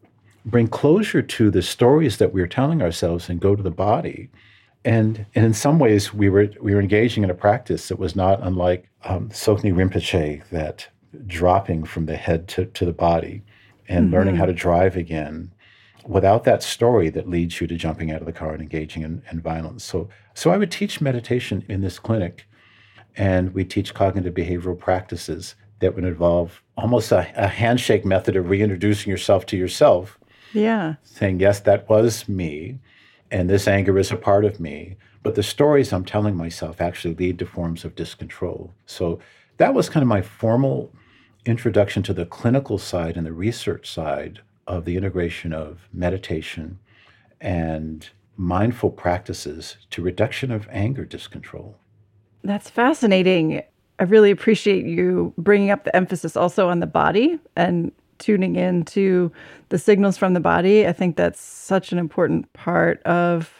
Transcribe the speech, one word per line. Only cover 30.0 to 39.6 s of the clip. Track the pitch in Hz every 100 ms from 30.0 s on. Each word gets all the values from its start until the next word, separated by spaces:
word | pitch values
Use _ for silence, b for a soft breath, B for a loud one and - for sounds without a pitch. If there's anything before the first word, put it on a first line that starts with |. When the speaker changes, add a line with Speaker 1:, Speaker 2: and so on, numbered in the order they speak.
| 98 - _ b b
Speaker 2:
Yeah. | 220 214 226 160 156
Speaker 1:
Saying, | _ - 98 90
"Yes, | 95 101
that | - 98 -
was | 110 117 110 -
me, | 95 82 73 90 131 b b b b _
and | 98 90
this | 98 107
anger | 98 95 95
is | 92
a | -
part | - 101
of | 104 -
me, | 80 71 85 92 b b
but | 107
the | 107
stories | 101 - 147 143 127
I'm | 92
telling | 92 104 104 92
myself | 82 - 82 80
actually | 87 87 87 80
lead | 90 90
to | 87
forms | - 85 82
of | - -
discontrol." | 85 - 82 - 90 - 87 - _
So | - 90 85 b b b
that | _